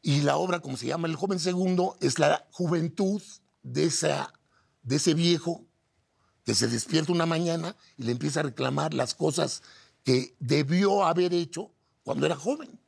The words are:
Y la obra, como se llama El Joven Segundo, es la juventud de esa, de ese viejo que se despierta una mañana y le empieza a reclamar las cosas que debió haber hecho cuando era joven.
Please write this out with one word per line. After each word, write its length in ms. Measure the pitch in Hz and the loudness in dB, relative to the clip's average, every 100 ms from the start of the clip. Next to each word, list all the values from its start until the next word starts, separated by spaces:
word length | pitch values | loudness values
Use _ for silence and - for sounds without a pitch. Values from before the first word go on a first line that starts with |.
Y 180 | - 143 | 2 2
la 140 | 143 139 | 2 2
obra, 220 | 185 175 | 0 -2
como 180 | 151 131 | -4 -8
se 100 | 123 | -4
llama 200 | 151 170 | -4 -4
El 80 | 156 | -2
Joven 240 | 196 185 | -2 -2
Segundo, 580 | 165 180 185 180 185 - | -2 0 2 2 0 0
es 180 | - 135 | -2 2
la 260 | 151 - - | 2 2 -4
juventud 720 | - 175 175 160 - 190 202 - - _ _ | -4 0 0 -2 0 0 0 -6 -20 _ _
de 220 | 131 127 160 | -8 0 0
esa, 480 | 139 156 143 - _ _ _ _ _ | 2 0 -2 -4 _ _ _ _ _
de 140 | 120 139 | -2 0
ese 160 | 175 | 2
viejo 520 | 160 170 170 175 165 - _ _ _ _ _ _ _ | 4 4 2 0 -6 -10 _ _ _ _ _ _ _
que 100 | - 104 | -2 0
se 120 | 113 | 0
despierta 440 | 117 - 160 156 | -2 0 0 2
una 140 | 175 165 | 0 2
mañana 480 | 165 170 165 165 208 _ - | 2 0 -2 -4 -10 _ -8
y 60 | |
le 80 | 117 | -4
empieza 300 | 123 147 147 | -2 -2 -2
a 20 | |
reclamar 500 | 151 113 131 139 156 | -4 -2 -2 -2 -2
las 200 | 143 127 - | -2 -4 0
cosas 460 | 156 151 - - - - - _ | -2 0 -2 -4 -14 -20 -20 _
que 320 | - 127 127 _ | 0 2 0 _
debió 640 | 127 143 143 175 196 202 180 | 0 0 2 2 4 4 2
haber 280 | 170 180 | 2 2
hecho 380 | 175 170 - - _ _ _ | 0 -4 -8 -12 _ _ _
cuando 220 | - - 151 | -6 -2 0
era 100 | 160 | 0
joven. 440 | 165 294 285 - | -4 -4 -8 -20